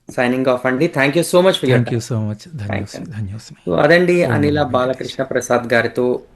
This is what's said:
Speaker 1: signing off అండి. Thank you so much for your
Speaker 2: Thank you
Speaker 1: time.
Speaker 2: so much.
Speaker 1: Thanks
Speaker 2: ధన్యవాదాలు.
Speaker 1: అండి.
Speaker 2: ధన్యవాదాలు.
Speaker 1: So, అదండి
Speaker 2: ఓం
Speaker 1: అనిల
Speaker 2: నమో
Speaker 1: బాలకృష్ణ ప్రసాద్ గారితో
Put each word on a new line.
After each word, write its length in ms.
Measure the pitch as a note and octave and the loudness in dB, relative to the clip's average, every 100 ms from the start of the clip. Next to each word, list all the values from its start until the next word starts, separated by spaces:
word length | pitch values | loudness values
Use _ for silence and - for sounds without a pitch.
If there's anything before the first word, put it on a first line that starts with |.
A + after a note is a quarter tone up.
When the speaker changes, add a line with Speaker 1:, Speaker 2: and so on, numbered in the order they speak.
| - | -10
Speaker 1:
signing 340 | - B2 C3 | -2 0 2
off 160 | C3 B2 C3 | 0 0 0
అండి. 220 | B2+ E3+ | 0 0
Thank 300 | D3 C#3 E3 | 2 2 2
you 20 | |
so 120 | D#3+ | 2
much 100 | F3+ | 4
for 40 | F#3 | 4
your 220 | - C3 | 2 2
Speaker 2:
Thank 160 | A#2+ | 2
you 60 | A#2 | 2
Speaker 1:
time. 140 | A#2+ | -2
Speaker 2:
so 140 | - A2+ | -2 -4
much. 140 | G#2+ | -4
Speaker 1:
Thanks 240 | G#2 F3+ D#3 | -6 -12 -10
Speaker 2:
ధన్యవాదాలు. 400 | G#2 A2 G#2 - | -6 -6 -6 -12
Speaker 1:
అండి. 160 | - | -12
Speaker 2:
ధన్యవాదాలు. 600 | G#2+ G2 A2 - - - | -10 -10 -10 -16 -12 -4
Speaker 1:
So, 80 | E2+ | 0
అదండి 460 | D3 E3+ F3+ F3 E3 | 4 4 4 2 2
Speaker 2:
ఓం 60 | |
Speaker 1:
అనిల 280 | D3 D3 D3 | 2 2 0
Speaker 2:
నమో 100 | C3+ | 0
Speaker 1:
బాలకృష్ణ 540 | B2+ B2+ B2+ - - | 0 -2 -4 -8 -6
ప్రసాద్ 500 | C3+ B2+ - A#2+ A#2 | -4 -4 0 0 2
గారితో 480 | A#2 A2+ - B2 B2 - | 0 0 0 -2 -2 -8